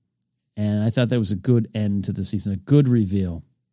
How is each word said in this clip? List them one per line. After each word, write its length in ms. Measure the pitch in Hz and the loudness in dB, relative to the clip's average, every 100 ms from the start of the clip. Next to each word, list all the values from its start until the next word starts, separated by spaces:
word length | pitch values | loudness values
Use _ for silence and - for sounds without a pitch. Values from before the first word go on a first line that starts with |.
| _ _ _ _ _ - | _ _ _ _ _ -4
And 260 | 107 104 | -2 0
I 80 | 110 | 0
thought 200 | 127 120 | 0 0
that 80 | 123 | 0
was 120 | 101 | -2
a 60 | 98 | -2
good 320 | - 120 - | 2 2 0
end 320 | 110 104 101 95 | -2 -2 -2 -4
to 60 | |
the 120 | 101 | -4
season, 280 | 95 101 104 | -4 -4 -4
a 20 | 92 | -6
good 320 | - 147 135 | 2 4 4
reveal. 560 | 120 98 98 92 80 - _ _ | 2 2 0 -2 -6 -14 _ _